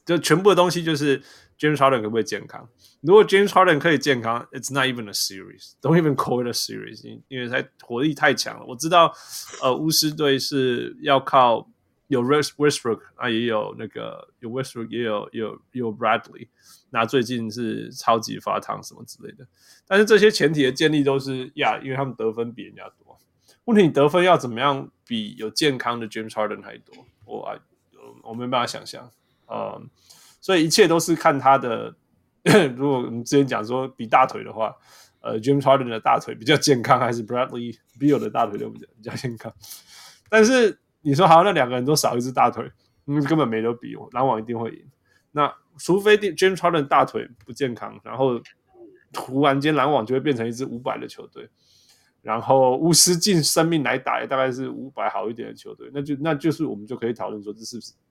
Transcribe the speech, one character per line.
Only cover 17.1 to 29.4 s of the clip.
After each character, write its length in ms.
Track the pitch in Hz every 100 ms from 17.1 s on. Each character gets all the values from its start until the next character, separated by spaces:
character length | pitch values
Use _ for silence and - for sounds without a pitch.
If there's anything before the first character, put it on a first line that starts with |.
| 139
近 260 | 117 123 113
是 420 | 113 113 110 117
超 280 | 131 - 113
级 180 | 110 104
发 200 | 104 101
烫 240 | - 107
什 100 | 101
么 100 | - 120
之 120 | -
类 80 | -
的。 160 | - 131 _ _ _ _
但 100 | 196
是 80 | 214
这 140 | 214
些 100 | 214
前 240 | 214 151
提 80 | 151
的 80 | 127
建 200 | 131 156
立 120 | 151
都 140 | 139 139
是， 340 | 135 131 127 147
呀， 240 | 123 110
因 60 | 135
为 60 | 131
他 100 | 135
们 80 |
得 180 | 113 113
分 220 | 110 117
比 80 | 123
人 120 | 95 104
家 80 | 98 _
多。 140 | _ _ _ _ _ _ -
问 100 | 208
题 60 |
你 60 | 170
得 180 | 139 147
分 160 | 180
要 140 | 180 160
怎 140 | 123
么 80 | 113
样 320 | 143 135 139 _ _
比 280 | 113 104 101
有 120 | 110
健 280 | - 151 127
康 220 | 120 120
的 80 | 113
James 220 | 113 110
Harden 320 | 110 107 104
还 160 | 98 117
多？ 160 | _ - _ _ -
我， 180 | 55 -
啊， 120 | 52 _ _ _ _ 117 120
我 120 | 117
没 120 | 113 123
办 160 | 127
法 60 | 117
想 180 | 104 104
象。 240 | 127 123 _ _ _